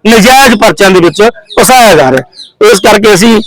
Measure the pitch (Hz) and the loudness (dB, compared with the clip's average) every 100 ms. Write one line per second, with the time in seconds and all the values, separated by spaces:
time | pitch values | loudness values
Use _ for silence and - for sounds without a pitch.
0 | 208 226 208 262 269 240 220 165 196 185 | 0 0 2 2 0 0 -2 0 0 2
1 | 170 151 220 - _ - - 254 226 160 | 0 0 -4 -4 _ -6 0 2 2 2
2 | 131 131 131 - - _ 214 208 233 214 | 0 -2 -6 -20 -20 _ 0 0 0 0
3 | 214 196 233 220 | 0 0 2 0